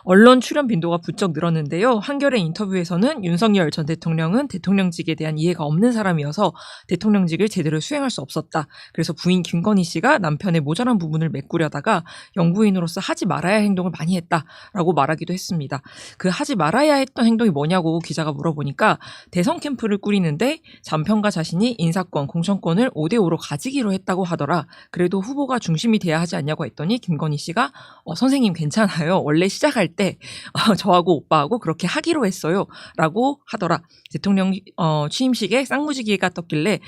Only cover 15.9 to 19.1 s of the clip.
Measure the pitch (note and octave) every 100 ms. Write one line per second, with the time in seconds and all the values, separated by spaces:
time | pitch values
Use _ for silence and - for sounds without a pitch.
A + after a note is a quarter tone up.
15.9 | - - - F#3 F3 D4 A#3 D3+ A3 D4+
16.9 | C#4+ C4+ - A3+ A3+ A#3 C#3 D3+ F#3 D#3+
17.9 | E3 E3 D#3+ D#3 C#3+ E3 D3+ C#3+ C#3 G#3+
18.9 | D#3 -